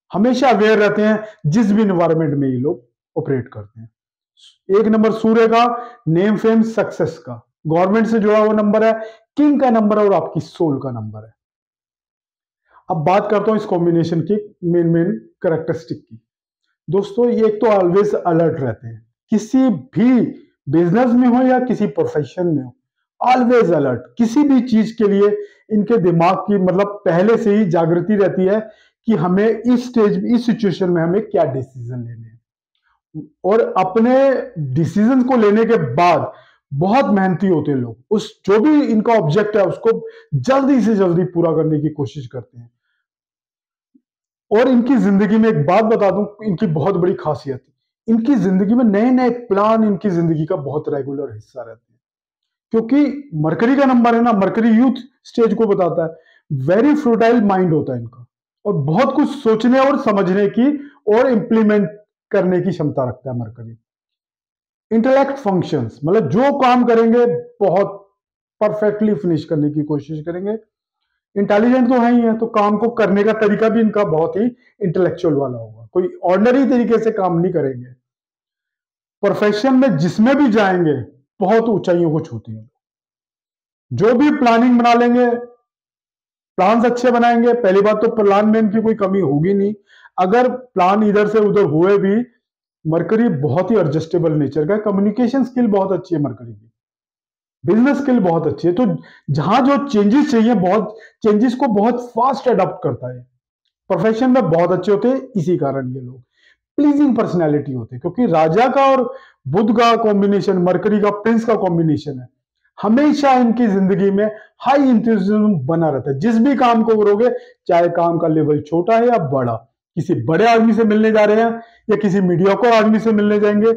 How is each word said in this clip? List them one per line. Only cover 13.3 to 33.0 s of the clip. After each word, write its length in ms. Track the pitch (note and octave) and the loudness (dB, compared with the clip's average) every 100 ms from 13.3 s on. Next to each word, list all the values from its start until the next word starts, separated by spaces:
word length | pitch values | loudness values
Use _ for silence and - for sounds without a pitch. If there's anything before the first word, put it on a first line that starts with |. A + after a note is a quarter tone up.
करता 140 | G3+ A3 | -2 0
हूं 40 | G#3+ | -2
इस 100 | - | -2
कॉम्बिनेशन 560 | F3 E3+ E3+ E3 E3+ | -2 0 0 0 -2
की 340 | D#3+ G#3 - _ | -2 -4 -6 _
मेन, 240 | E3+ F3 E3+ | -2 0 0
मेन 240 | E3+ F3+ A3 - _ | 0 -2 -4 -12 _
कैरेक्टरिस्टिक 640 | F#3 D#3+ - A#2+ - - _ | -4 -4 -4 -8 -10 -16 _
की। 120 | A2+ _ _ _ _ _ _ - | -20 _ _ _ _ _ _ -6
दोस्तों, 400 | F#3+ G3 - A#3+ | -4 -4 -2 0
ये 180 | G#3+ A3 | 0 0
एक 80 | G#3+ | 0
तो 120 | A#3 | 0
always 460 | G3+ F3 F#3+ G#3 - | 2 2 2 0 -2
अलर्ट 440 | F3 E3 E3 D#3 | 0 0 0 -2
रहते 280 | B2+ - A2+ | -6 -8 -12
हैं, 200 | - _ _ _ | -20 _ _ _
किसी 400 | G#3+ - C4 C4 | -4 0 0 0
भी 560 | D#3+ - - B3 B3 - - - _ C#3+ | -2 -6 0 2 2 0 -6 -20 _ -2
बिजनेस 440 | D#3+ F3 G#3+ B3+ | 0 2 2 2
में 140 | A#3+ B3+ | 2 2
हो 160 | B3+ | 2
या 160 | B3+ B3+ | 2 0
किसी 280 | B3+ G3+ G#3 | 0 -2 -2
प्रोफेशन 600 | - D#3 D3+ D3+ - F3 | -2 -4 -4 -6 -4 -2
में 160 | D3 | -2
हो, 140 | B2 - _ _ _ - - | -6 -16 _ _ _ -4 0
always 460 | B3+ A#3+ B3 F3 | 2 2 2 2
अलर्ट। 280 | D#3+ C#3 A#2 - - | 0 -2 -4 -8 -4
किसी 260 | A3+ C#4 | 0 2
भी 180 | D4 C4 | 2 2
चीज 300 | B3 A3 F#3+ | 2 0 0
के 160 | - G3+ | 0 0
लिए 300 | G3 G#3 - - _ - | 2 2 0 -8 _ -4
इनके 280 | G#3+ G3 A#3 | -2 0 0
दिमाग 380 | F3 E3 E3+ F#3 | 2 2 2 0
की, 220 | - G3+ | -2 0
मतलब, 300 | F#3 F3+ G3+ - - | 0 0 -2 -4 -2
पहले 320 | E3+ G#3 A3+ | 2 2 2
से 180 | A3 G#3 | 2 0
ही 140 | F#3+ | 2
जागृति 460 | E3+ E3 F3 E3+ G3+ | 0 0 0 0 0
रहती 300 | F3+ - F#3 | 0 0 0
है 240 | G#3+ G#3+ - _ _ - | 0 -4 -14 _ _ -4
कि 80 | |
हमें 340 | F#3+ F3 F#3+ A3 | -2 0 0 0
इस 420 | A3 A#3+ A#3+ - | 0 0 0 0
स्टेज, 360 | A#3 G#3 F3+ G#3 | 0 0 0 -2
इस 200 | A#3 A#3 | -2 -2
सिचुएशन 440 | G3 G3 - F3+ | -2 -2 -2 -2
में 120 | E3+ | 0
हमें 200 | E3 F#3 | 0 -2
क्या 220 | - F#3 | -2 -2
डिसीजन 540 | D3 C3 B2+ B2+ A#2+ B2 | -2 -4 -10 -14 -14 -12
लेने 300 | A#2 A2+ A2+ | -14 -16 -20
हैं। 100 | - _ _ _ _ _ _ | -20 _ _ _ _ _ _